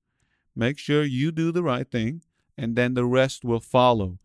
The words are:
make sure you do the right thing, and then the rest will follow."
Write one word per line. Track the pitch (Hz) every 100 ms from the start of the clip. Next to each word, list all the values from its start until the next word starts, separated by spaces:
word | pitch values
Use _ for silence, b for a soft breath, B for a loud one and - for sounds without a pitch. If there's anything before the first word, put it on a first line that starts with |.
| _ _ _ _ _ -
make | 117 147
sure | - 147
you | 147 127 151
do | 160 165
the | 170
right | 165 123 135
thing, | 120 113 165 _ _ _ -
and | 113 117
then | 123
the | 127 123
rest | 127 131 - 123
will | 117
follow." | - 127 123 113 95 90